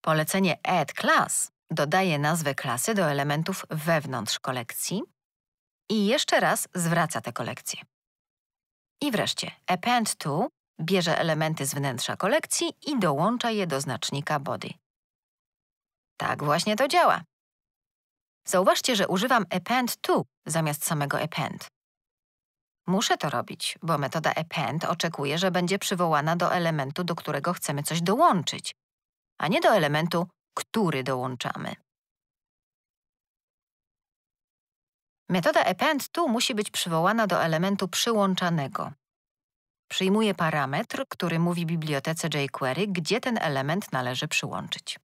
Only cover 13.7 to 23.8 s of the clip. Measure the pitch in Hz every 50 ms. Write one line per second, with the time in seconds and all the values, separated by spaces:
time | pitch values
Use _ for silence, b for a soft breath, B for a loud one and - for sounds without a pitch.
13.7 | 139 135 143 139 123 - - - 139 143 143 - 156 147 143 139 120 - - -
14.7 | - _ _ _ _ _ _ _ _ _ _ _ _ _ _ _ _ _ _ _
15.7 | _ _ _ _ _ _ _ _ _ - - - - - 143 147 147 175 - 208
16.7 | 214 220 269 285 339 359 320 226 - 175 170 _ _ _ _ _ _ _ _ _
17.7 | _ _ _ _ _ _ _ _ _ _ _ _ _ _ _ - - 180 190 269
18.7 | 349 - - - 247 196 180 - 175 190 220 254 262 233 196 - - 180 175 -
19.7 | 240 254 254 233 - _ - - 349 214 - _ _ _ _ - 156 165 160 151
20.7 | 147 - - - 170 147 143 143 151 - - 165 - 160 135 - - - - -
21.7 | _ _ _ _ _ _ _ _ _ _ _ _ _ _ _ _ _ _ _ _
22.7 | _ _ _ - 185 202 233 - 370 - - 151 - 120 120 - - _ - -
23.7 | - -